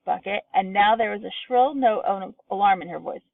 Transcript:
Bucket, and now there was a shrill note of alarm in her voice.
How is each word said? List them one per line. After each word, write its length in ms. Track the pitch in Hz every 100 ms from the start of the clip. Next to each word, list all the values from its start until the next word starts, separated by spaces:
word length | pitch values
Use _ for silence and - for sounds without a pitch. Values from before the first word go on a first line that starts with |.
Bucket, 400 | - 180 190 202 -
and 200 | - 190
now 240 | 196 208 226
there 160 | 220
was 100 | 208
a 80 | 220 - -
shrill 260 | 247 254
note 260 | 285 247 214
of 340 | - 196 190 - -
alarm 320 | 196 202 190
in 60 | 170
her 100 | 160
voice. 240 | 160 160 -